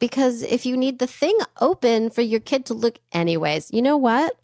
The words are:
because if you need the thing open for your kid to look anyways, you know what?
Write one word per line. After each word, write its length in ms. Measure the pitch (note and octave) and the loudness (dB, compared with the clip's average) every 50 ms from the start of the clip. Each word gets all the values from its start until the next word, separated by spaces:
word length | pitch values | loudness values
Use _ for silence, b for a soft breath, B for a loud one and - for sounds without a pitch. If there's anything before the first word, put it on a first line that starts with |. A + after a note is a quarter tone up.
because 420 | - A#3 - C4+ C4+ B3+ A#3+ A3+ - | -4 -2 0 2 2 0 0 -2 -4
if 220 | - - B3 - | -2 -2 -2 -2
you 120 | B3+ B3+ | -2 -2
need 220 | B3+ B3+ C4+ C4+ B3 | 0 0 -2 -2 -2
the 80 | B3 | -4
thing 300 | B3+ - - - D#4+ G#4 A4+ - - _ - | -6 -4 -2 0 2 2 2 0 -2 _ 0
open 480 | - C#4+ F#4+ - - A#3+ A#3 A3 A3 A3+ | 0 0 0 2 2 2 2 2 0 0
for 120 | - - A#3+ | 0 -2 -2
your 180 | A3 A3 A3+ | 0 0 -2
kid 240 | A3 - C#4 C4+ B3+ | -2 -2 -2 -2 -2
to 80 | - A#3+ | -4 -6
look 240 | A3 A3 A#3 A3+ - _ _ - | -2 -2 -2 -2 -4 _ _ -2
anyways, 580 | E3+ E3+ E3+ E3 E3 D#3+ D3+ D3+ D#3+ - - - | -2 0 0 0 0 0 0 -2 -2 -4 -4 -2
you 100 | A3 A#3+ | 0 2
know 160 | C4+ D4 D4 | 2 2 2
what? 360 | C4 A#3 A3+ B3 D#4 E4 B4+ _ | 2 2 2 2 0 0 -2 _